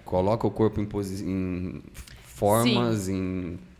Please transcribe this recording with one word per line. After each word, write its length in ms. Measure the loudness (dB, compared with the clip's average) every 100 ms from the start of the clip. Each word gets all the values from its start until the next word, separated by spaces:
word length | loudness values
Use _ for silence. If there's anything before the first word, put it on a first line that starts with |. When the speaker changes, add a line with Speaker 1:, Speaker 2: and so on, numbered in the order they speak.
| -2
Speaker 1:
coloca 420 | 2 2 2 2
o 40 |
corpo 280 | 2 2 2
em 60 | -4
posi-, 400 | -4 -4 -4 -4
em 560 | -2 -2 -2 -4 -8 -14 -16 -16 -18
formas, 760 | -16 0 2 4 4 4 2 2
Speaker 2:
Sim. 120 | 0 -2
Speaker 1:
em 440 | -2 -2 -4 -8 -14 -20